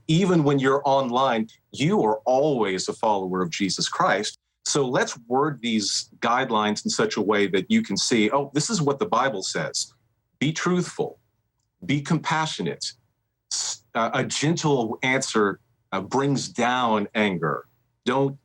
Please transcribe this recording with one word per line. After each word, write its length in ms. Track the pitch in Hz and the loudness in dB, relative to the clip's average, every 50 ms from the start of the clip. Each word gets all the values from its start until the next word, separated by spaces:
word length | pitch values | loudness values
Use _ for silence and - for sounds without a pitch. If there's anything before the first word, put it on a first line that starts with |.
| _ | _
Even 400 | - 160 175 202 185 180 165 143 | 2 2 4 4 4 4 4 4
when 140 | 143 143 139 | 4 2 2
you're 240 | 131 135 135 139 - | 4 2 2 2 2
online, 640 | 143 139 139 131 120 120 131 135 131 117 113 110 - - _ _ _ | 2 2 2 2 2 2 2 2 2 2 0 -2 -4 -8 _ _ _
you 280 | - 123 139 175 214 202 120 | -4 -2 0 2 2 2 2
are 140 | 107 107 - - | 2 0 0 0
always 600 | 127 127 131 147 156 139 117 104 98 92 90 - | 2 2 4 4 2 2 2 0 0 0 -2 -4
a 60 | - - | -6 -6
follower 480 | - 117 110 104 98 95 90 92 92 | -2 0 0 0 0 -2 -2 -2 -2
of 80 | 92 82 | -2 -2
Jesus 400 | - - 101 92 - - - - | -2 -2 -2 -2 -2 -2 -4 -4
Christ. 480 | - - 165 - 98 95 - - - - _ _ _ _ - | -2 0 0 2 0 0 -2 -6 -8 -12 _ _ _ _ -6
So 220 | - - 147 139 | -2 0 0 0
let's 320 | 123 135 190 226 - - - 113 | 2 0 0 0 -2 -6 -10 -6
word 300 | 117 123 135 147 156 139 113 113 | 0 2 2 2 0 -2 -4 -4
these 480 | 117 110 107 98 - - - - - - - | 0 0 0 0 -2 -4 -6 -6 -8 -10 -4
guidelines 640 | - 117 120 127 135 120 113 107 104 104 104 - - | -2 0 2 2 0 0 0 0 2 0 -2 -2 -4
in 60 | 110 | -4
such 260 | - - 113 107 - | -2 0 0 0 0
a 80 | 117 95 | -2 0
way 240 | 101 107 104 101 92 | 2 2 2 2 2
that 160 | 95 95 90 | 0 0 0
you 140 | - 113 113 | 2 2 2
can 160 | 110 - 98 | 2 0 -2
see, 320 | 90 - - 127 113 104 107 | -2 0 2 2 2 2 2
"Oh, 220 | - 143 139 139 - | 2 0 -2 0 -2
this 160 | 147 160 - | -2 -2 0
is 100 | 226 175 | 0 0
what 200 | 143 143 135 - | 2 0 0 0
the 100 | 107 90 | -2 0
Bible 320 | - 117 131 135 110 95 | 0 2 2 0 -2 -4
says." 500 | 92 - - 90 76 - - - - - _ _ _ _ _ _ _ _ _ | -6 -6 -4 -4 -4 -4 -4 -6 -6 -8 _ _ _ _ _ _ _ _ _
Be 160 | - 131 151 160 | -2 -2 -2 -2
truthful, 640 | - - 180 180 180 170 - - - - - - _ _ _ _ _ _ _ _ _ _ _ _ - 92 | 0 0 0 2 0 0 -2 -4 -6 -6 -6 -8 _ _ _ _ _ _ _ _ _ _ _ _ -12 -4
be 200 | 87 139 151 139 | -2 -2 -2 0
compassionate. 880 | - 170 151 - - 160 156 160 156 - - 90 73 - - - - - _ _ _ _ _ _ _ _ _ _ - | 0 -2 -2 0 0 -2 0 -2 -2 -4 -4 -4 -6 -6 -6 -8 -12 -12 _ _ _ _ _ _ _ _ _ _ -8
S-, 320 | - - - - - - _ _ - | -8 -6 -6 -6 -8 -8 _ _ -4
uh, 140 | 117 117 123 143 | -2 -2 0 0
a 100 | 135 120 | -2 -2
gentle 760 | - - - 139 156 175 - 160 151 143 127 113 110 - - - | -2 -2 -2 0 0 0 2 2 2 2 2 0 -2 -4 -2 -2
answer, 560 | 131 131 131 - - - 110 104 98 92 - _ _ _ _ _ - | 0 0 0 -2 0 0 2 2 2 0 -4 _ _ _ _ _ -8
uh, 100 | 98 95 | -8 -6
brings 480 | 95 95 120 131 139 143 139 113 - 95 | -6 -2 -2 0 2 2 0 0 -2 -4
down 580 | - 120 117 120 123 127 123 117 107 104 104 - - | -4 -2 0 0 0 0 0 2 0 0 -2 -2 -2
anger. 500 | 110 107 101 92 82 82 76 67 62 - _ _ _ _ _ _ _ - | 0 0 0 0 -2 -2 -4 -4 -4 -8 _ _ _ _ _ _ _ -4
Don't, 320 | 120 127 135 139 139 139 - | 0 0 2 0 0 -2 -6